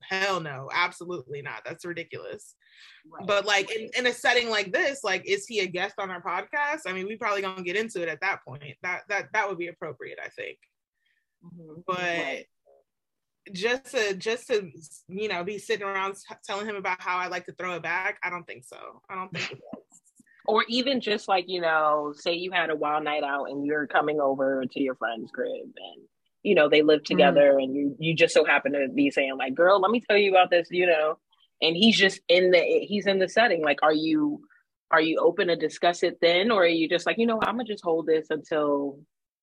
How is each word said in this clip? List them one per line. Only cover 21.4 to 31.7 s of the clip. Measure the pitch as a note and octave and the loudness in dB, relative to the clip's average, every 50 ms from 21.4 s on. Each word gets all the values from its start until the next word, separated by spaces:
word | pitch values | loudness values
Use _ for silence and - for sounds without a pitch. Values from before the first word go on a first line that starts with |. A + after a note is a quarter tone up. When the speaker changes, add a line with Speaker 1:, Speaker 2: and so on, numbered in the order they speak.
| F3+ F3+ | 0 0
Speaker 2:
you | F#3+ F3+ | -4 -2
know, | E3+ E3 D#3+ D#3 D#3 D3+ D3+ D3+ D3 D3 D3 | 0 2 2 2 4 2 2 2 0 -4 -8
say | - - F3 E3+ | -6 -4 -2 -2
you | E3+ F3+ F#3 | -2 -2 -2
had | F#3 F3+ E3 D#3 | -2 0 0 0
a | D#3 | -2
wild | D3 D3+ D3 D3+ D#3 D#3 | -2 -2 -2 -2 -2 -2
night | D3+ D3 D3+ C#3+ | -2 -2 -2 -2
out | C#3 C#3 C#3+ C3+ | -2 -2 -4 -4
and | - C3+ C#3 C#3+ | -6 -6 -6 -4
you're | C#3+ D3+ D3+ D3 B2+ | -2 -2 -2 -2 0
coming | - F3+ D3+ D3+ D3+ D3+ | 0 0 2 2 0 0
over | C#3+ C3+ C3+ C3+ C3+ C3+ C#3 C3+ C3 A#2+ | 0 0 0 0 0 0 0 -2 -4 -4
to | - - | -4 -4
your | C#3+ C3 B2+ | -4 -4 -4
friend's | - A2+ A2 A#2 A2+ - - | -4 -4 -6 -6 -6 -10 -10
crib | - B2+ B2 A2 - - - | -8 -6 -6 -6 -6 -8 -10
and, | - - - F#2 - - - - _ _ _ _ _ _ _ - | -14 -18 -20 -20 -20 -20 -20 -20 _ _ _ _ _ _ _ 0
you | - D#3 | 2 4
know, | E3+ D3+ D3 | 6 6 6
they | D#3 D3+ D#3 | 6 6 6
live | D3+ D#3 D3 | 6 6 4
Speaker 3:
Mm. | D3 | 4
Speaker 2:
together | - E3 F3 D3 C#3+ C#3 C#3+ C#3+ C#3+ C#3 C3+ | 2 4 4 6 6 6 6 6 6 6 4
and | C3+ C3 C3 | 2 0 -2
you, | C#3+ C#3+ C#3 C#3 - | -2 -2 -4 -4 -4
you | D#3 D#3+ E3 | -2 -2 2
just | D#3 E3 E3 - | 4 4 4 4
so | F3 D3+ | 4 4
happen | D#3 D3 C#3+ - C3+ C#3+ | 4 2 0 0 0 -2
to | C#3+ C#3 C3 A#2 | -2 -2 -2 0
be | B2 C#3+ C#3+ | 2 2 2
saying, | - - C#3 C3+ C3+ C3+ | 2 0 -2 -2 -2 -4
like, | B2+ C3+ C3 | -4 -4 0
"Girl, | C#3 E3+ F3+ G3 G3+ | 4 4 6 6 6
let | F#3+ F#3+ | 4 4
me | A3 B3 G#3+ - | 2 0 0 2
tell | G#3+ G3+ | 2 4
you | G#3 G3 | 4 6
about | F#3+ F#3 F3+ F3+ | 6 6 6 6
this," | F3+ F3 E3 - | 4 2 2 0
you | F3 F3 F3+ | 0 0 2
know, | F3+ E3 D#3 D#3 D#3 D#3+ - _ _ _ _ _ _ _ - | 4 4 2 2 0 -2 -4 _ _ _ _ _ _ _ -2
and | - D#3 | 0 0